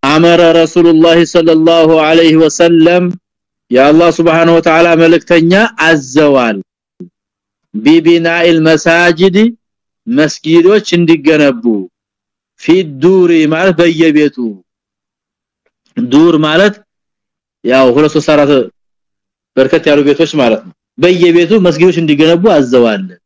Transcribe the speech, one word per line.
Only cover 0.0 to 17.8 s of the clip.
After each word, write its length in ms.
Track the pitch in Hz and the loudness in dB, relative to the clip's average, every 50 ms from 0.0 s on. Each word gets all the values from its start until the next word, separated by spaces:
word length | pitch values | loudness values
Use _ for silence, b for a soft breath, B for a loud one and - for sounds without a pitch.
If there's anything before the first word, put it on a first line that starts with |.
| - | -2
አመረ 360 | 135 147 156 170 170 170 170 175 165 165 | -2 0 2 2 2 2 2 2 2 2
ረሱሉላሂ 640 | 165 165 160 - 180 170 170 165 160 160 170 165 170 170 151 | 2 0 0 0 0 2 2 2 4 2 2 2 2 0 0
ሰለላሁ 600 | - 175 165 165 165 160 160 165 165 165 165 156 165 160 | 0 0 0 2 0 2 2 2 2 2 2 2 2 0
ዐለይሂ 340 | 156 151 160 165 165 165 160 160 | 0 0 0 2 2 2 2 2
ወሰለም፣ 640 | 160 151 143 - 170 170 170 165 160 170 175 180 180 175 175 180 _ _ _ _ _ _ _ _ _ _ | 0 0 0 0 0 2 2 2 2 2 2 0 -2 -4 -8 -10 _ _ _ _ _ _ _ _ _ _
የአላህ 380 | 123 127 135 143 151 160 170 170 | 0 0 2 2 2 2 2 0
ሱብሓነሁ 420 | 165 - 165 170 160 165 165 165 170 | 0 0 -2 0 0 0 0 2 0
ወተዓላ 340 | 165 165 175 160 165 170 170 170 160 | 0 0 0 0 0 2 0 2 0
መልእክተኛ 540 | 165 165 170 165 - - 175 170 160 170 180 196 226 220 - - | 2 2 0 0 0 0 0 0 2 2 0 0 0 -2 -4 -4
አዘዋል። 760 | 160 165 165 156 135 127 127 147 156 147 139 135 123 113 107 98 92 _ _ _ _ _ _ _ 180 175 _ _ _ _ _ _ _ _ _ _ _ _ _ | -2 -2 -2 -2 -4 -4 -2 0 0 2 0 0 -2 -2 -6 -8 -12 _ _ _ _ _ _ _ -20 -20 _ _ _ _ _ _ _ _ _ _ _ _ _
ቢቢናኢል 880 | 104 110 135 160 165 156 160 170 170 165 165 165 170 170 175 165 165 | -6 -2 0 0 2 2 2 0 0 0 -2 -4 -2 0 0 0 0
መሳጅድ፣ 760 | 156 160 160 156 - 170 165 170 175 175 170 156 180 190 175 196 220 233 233 _ _ _ _ _ _ _ _ _ _ 226 | 0 0 0 0 0 -2 -2 0 0 -2 0 0 -2 0 0 0 -2 -2 -2 _ _ _ _ _ _ _ _ _ _ -6
መስጊዶች 800 | - 139 156 - - - _ 160 165 170 165 180 208 214 208 - - | -2 -2 -2 -2 -4 -8 _ -2 0 2 2 2 2 0 -2 -2 -4
እንዲገነቡ። 680 | 175 170 160 165 160 139 151 160 151 151 143 131 117 113 120 110 101 95 90 _ _ _ _ _ _ _ _ _ _ _ _ _ _ | -2 0 0 0 0 0 -2 0 2 0 0 -2 -2 -4 -4 -4 -4 -6 -12 _ _ _ _ _ _ _ _ _ _ _ _ _ _
ፊ 40 | - - 165 185 190 156 143 131 | -4 -2 -2 -2 -2 -6 -8 -2
ዱሪ 340 | 135 175 190 190 180 175 170 165 156 151 | 0 0 2 2 2 0 0 0 0 -2
ማለት 280 | 156 160 180 190 180 | -2 -2 -2 -2 0
በየቤቱ። 640 | 156 175 175 165 156 165 165 147 151 151 143 - - 123 113 104 95 90 _ _ _ _ _ _ _ _ _ _ _ _ _ _ _ _ _ _ _ _ _ _ _ _ _ _ - | 0 0 -2 0 0 -2 0 0 0 -2 -2 -4 -6 -10 -10 -10 -14 _ _ _ _ _ _ _ _ _ _ _ _ _ _ _ _ _ _ _ _ _ _ _ _ _ _ _ -10
ዱር 380 | 117 123 123 147 160 175 165 151 | -8 -2 2 2 2 2 2 0
ማለት 360 | 156 151 151 165 196 208 202 - _ _ _ _ _ _ _ _ _ _ _ _ _ _ _ _ _ | -2 -2 0 0 -2 -2 -2 -6 _ _ _ _ _ _ _ _ _ _ _ _ _ _ _ _ _
ያው 240 | 117 127 131 | -2 0 0